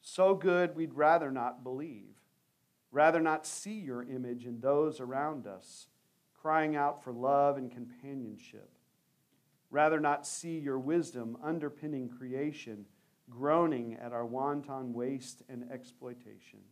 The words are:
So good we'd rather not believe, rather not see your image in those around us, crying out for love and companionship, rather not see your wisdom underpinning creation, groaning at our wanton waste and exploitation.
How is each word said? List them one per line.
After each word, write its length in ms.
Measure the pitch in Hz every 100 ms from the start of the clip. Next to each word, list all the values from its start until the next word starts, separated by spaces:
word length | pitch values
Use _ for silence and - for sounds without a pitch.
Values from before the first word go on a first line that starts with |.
So 300 | - - 190
good 400 | 190 185 175 175
we'd 200 | 156 165
rather 360 | 131 151 165 147
not 320 | 131 120 123
believe, 540 | 123 131 160 110 101 104 _ _ _ _ _ _ _
rather 300 | 139 156 165
not 260 | 160 156 -
see 320 | - 202 220
your 240 | 160 123
image 440 | 123 131 123 123 120
in 140 | 120
those 380 | 127 143 156 151
around 480 | 127 131 147 151 104
us, 400 | 95 - - - _ _ _ _
crying 400 | _ 156 160 156
out 300 | 151 143 147
for 80 | -
love 440 | 120 131 143 143 139
and 140 | 127
companionship, 960 | 123 120 - 139 139 117 101 - 107 98 _ _ _ _ _ _ _ _ _ _
rather 300 | 139 151 156
not 260 | 151 143 -
see 320 | - 165 160
your 220 | 139 135
wisdom 580 | 131 170 156 123 117 120
underpinning 680 | 151 165 147 143 151 143 123
creation, 760 | 123 127 131 151 147 - 104 101 _ _ _ _
groaning 640 | 120 139 160 170 131 117
at 180 | 113 120
our 140 | 120 117
wanton 680 | 123 139 143 143 135 127
waste 520 | 120 123 135 123 - -
and 220 | 127 123
exploitation. 880 | 127 123 _ 127 120 110 104 - 107 98